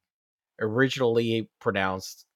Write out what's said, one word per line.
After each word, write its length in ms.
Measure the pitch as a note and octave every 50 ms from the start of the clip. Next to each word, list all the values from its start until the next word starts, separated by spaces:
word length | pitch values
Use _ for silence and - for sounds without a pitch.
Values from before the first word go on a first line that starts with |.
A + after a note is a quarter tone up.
| _ _ _ _ _ _ _ _ _ _ _ -
originally 880 | A2 A2 G#2+ A#2+ C3+ C3 - C#3+ C3 A#2 A#2 A#2 A#2+ A2+ A2+ A2+ G#2+ - _ _
pronounced 640 | - B2 G2+ G2 F#2+ F#2+ F#2+ F#2+ F#2 - - - - _ _